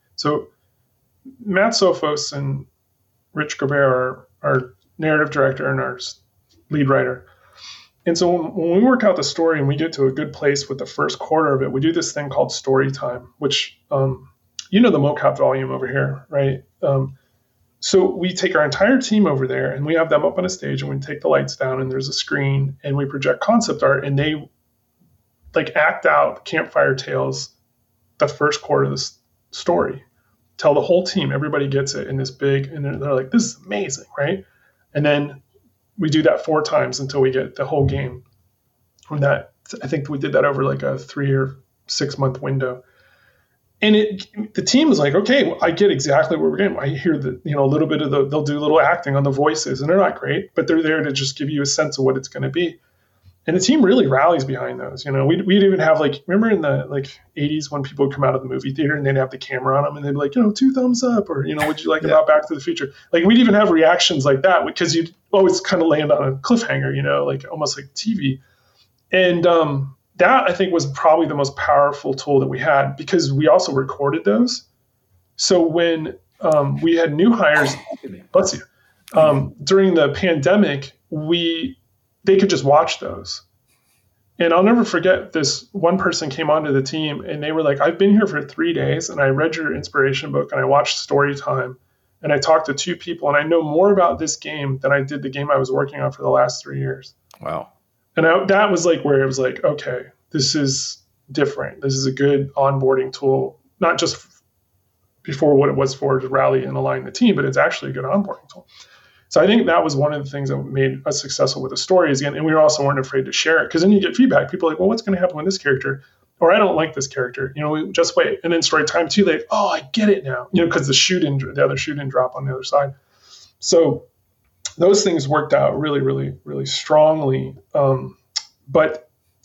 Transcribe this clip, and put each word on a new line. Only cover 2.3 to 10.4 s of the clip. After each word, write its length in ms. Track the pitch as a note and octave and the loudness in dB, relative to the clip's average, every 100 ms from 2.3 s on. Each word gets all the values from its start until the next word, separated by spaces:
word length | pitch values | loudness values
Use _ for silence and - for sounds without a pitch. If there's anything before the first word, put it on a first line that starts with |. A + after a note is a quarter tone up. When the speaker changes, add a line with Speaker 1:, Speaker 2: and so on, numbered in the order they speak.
Speaker 1:
and 340 | C#3+ C#3 C#3 - _ _ _ _ _ _ | -6 -6 -6 -10 _ _ _ _ _ _
Rich 260 | D3+ D3+ - | -8 -8 -6
Grobert 140 | C#3 | -2
are 560 | C#3+ C3+ B2+ B2+ C3 - _ | 2 2 2 -2 -6 -16 _
our 320 | D3 C3 B2 _ _ - | -4 -2 -4 _ _ -6
narrative 320 | D#3 D3+ D3 | -2 0 0
director 360 | C#3+ C3+ C3+ C#3+ | 0 0 0 -4
and 120 | C3+ | -4
our 160 | C3 B2+ | -4 -8
s-, 240 | - - _ _ _ _ - | -14 -16 _ _ _ _ -6
lead 180 | D3+ C3+ | -2 2
writer. 380 | C3+ B2+ B2+ - _ _ - - - _ _ - | 2 0 -4 -12 _ _ -20 -20 -20 _ _ -4
And 100 | E3+ | 0
so 120 | F3 | 0
when, 240 | F3 D#3+ | 0 -4
when 240 | F#3+ E3 F3 | -4 0 2
we 60 | |
work 180 | A#3+ B3+ | 4 4
out 140 | G#3+ F3+ | 2 0
the 80 | |
story 340 | C3+ - E3 D#3 | -2 -2 0 0
and 80 | C#3 | 0
we 80 | |
get 180 | C#3+ E3 | 0 -4
to 120 | D#3+ C3+ | 0 -2
a 60 | |
good 200 | C3+ D3 | 0 -8
place 360 | - | -4